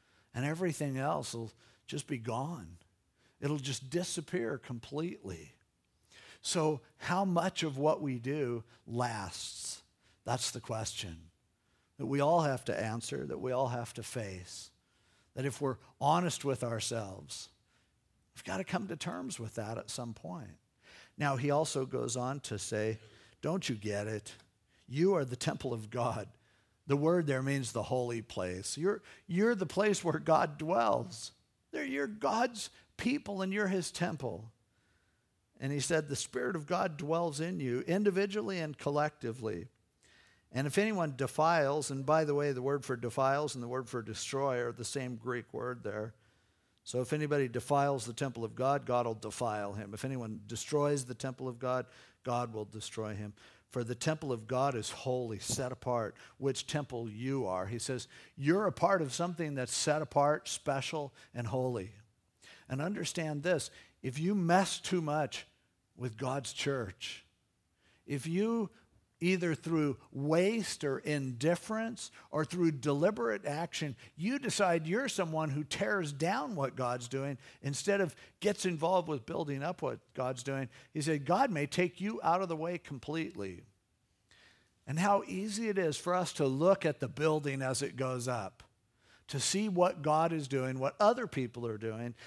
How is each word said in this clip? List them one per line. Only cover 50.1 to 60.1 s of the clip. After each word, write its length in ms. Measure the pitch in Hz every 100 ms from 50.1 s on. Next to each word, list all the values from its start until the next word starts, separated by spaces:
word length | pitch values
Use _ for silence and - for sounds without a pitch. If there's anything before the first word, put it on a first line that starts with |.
| 135 113 107 104
destroys 600 | 113 - 151 147 143 127
the 100 | 123
temple 320 | 135 123 131
of 100 | 117
God, 300 | 127 127 120 - - _
God 300 | 127 120 120
will 120 | 110 101
destroy 500 | 107 - - 107 104
him. 180 | 104 90 - - _
"For 140 | 127
the 120 | 117 120
temple 360 | 160 156 147
of 140 | 120 107
God 300 | 127 139 123
is 160 | 104
holy, 480 | - 131 127 120 104
set 320 | - - 127
apart, 440 | 127 - 120 107 - - -
which 300 | 135 135 -
temple 420 | 151 139 120 117
you 380 | 104 127 139 107
are." 180 | 92 98
He 140 | 117
says, 280 | - 127 - - - -
"You're 320 | 143 185 214
a 40 |
part 300 | - 175 196
of 120 | 147
something 420 | 120 175 170 156 139
that's 200 | 127 -
set 280 | - 151
apart, 440 | 151